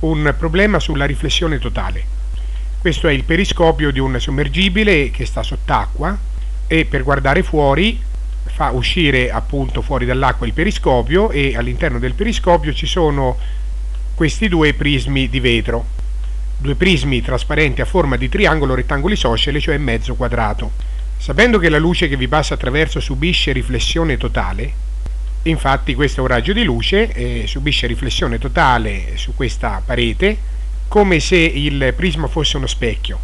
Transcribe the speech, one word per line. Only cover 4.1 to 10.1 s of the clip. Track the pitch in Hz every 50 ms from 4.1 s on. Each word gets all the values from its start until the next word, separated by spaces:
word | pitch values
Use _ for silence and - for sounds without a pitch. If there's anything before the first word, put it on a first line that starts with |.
| 131 120
sommergibile | - - 143 135 143 139 135 156 190 196 175 202 220 208 196 151 139 123
che | 117 - 123
sta | 104 - 117 113
sott'acqua | - - - - - 147 113 101 - - - 139 175 202 202 - - - - - - - - -
e | - 156 160 156
per | - - 139 131
guardare | 135 139 135 131 135 139 175 185
fuori | - - 151 147 139 135 147 185 220 233 - - - - - - - - - -
fa | - - - 156 143
uscire | 147 131 120 - - 185 170 143 135 127 123 120
appunto | 110 113 110 - - 139 135 131 - 135
fuori | 117 - 143 127 120
dall'acqua | 123